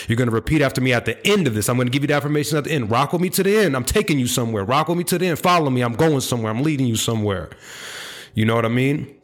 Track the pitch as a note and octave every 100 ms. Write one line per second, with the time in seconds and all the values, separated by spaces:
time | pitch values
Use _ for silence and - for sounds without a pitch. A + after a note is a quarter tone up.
0 | - A#2 B2 A2+ - D#3 C3+ C3 B2+ A#2+
1 | A2+ G#2+ G3 G#3 D3+ G#2+ G#2 B2 B2 C#3
2 | D3 C#3+ C#3+ D3 D3 D#3 C3 D3+ G#2+ A#2
3 | C#3 F3 F3+ - F#3+ G#3+ F#3+ C3 B2 A3
4 | G#3 D3 B2 - A#2 A2 G2 C3+ D#3 F3
5 | E3+ F3+ F#3 D3+ F#3 F3 D3 B2+ A#2+ A#2+
6 | D#3+ C#3 - B2 A2 A2 D3+ C#3+ C3 A2
7 | - A2+ G#2 F#2 D2+ - - - - -
8 | - - - - A2 A2+ A2+ B2 C3+ D3+
9 | - -